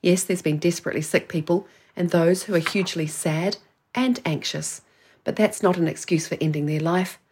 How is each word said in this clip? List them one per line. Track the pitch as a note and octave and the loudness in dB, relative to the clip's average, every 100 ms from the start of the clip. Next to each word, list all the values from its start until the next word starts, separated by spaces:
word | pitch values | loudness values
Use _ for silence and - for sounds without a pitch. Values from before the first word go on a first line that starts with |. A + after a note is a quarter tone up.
Yes, | F3+ F3+ | 4 2
there's | - F3+ | 2 -2
been | D#3 D3+ | 0 2
desperately | F3 E3+ - C3+ | 0 0 -4 -4
sick | D#3 F3+ - | 0 -2 0
people | E3 D3+ F3 - _ _ - | -6 0 -2 -2 _ _ -4
and | F3 | 2
those | E3+ E3 F3+ | 4 4 2
who | - | 2
are | F3 | 0
hugely | D#3+ G3+ F3 E3 D#3 | 0 -2 -2 -2 -4
sad | - E3+ D#3 F#3 - _ _ _ | -4 -2 0 -2 -4 _ _ _
and | - C4 B3 | -2 0 0
anxious, | - D3+ - - D#3 - _ _ _ _ | -2 -4 -4 -6 -8 -10 _ _ _ _
but | - - | -4 2
that's | G#3+ - | 2 4
not | G3 F3+ | 2 2
an | D#3+ | 0
excuse | D#3 - E3 - | -2 -2 -2 0
for | - | -2
ending | D#3 D3+ D3 | -2 0 -2
their | D#3 | 0
life, | D#3+ F3+ F#3 - _ | 0 0 -2 -6 _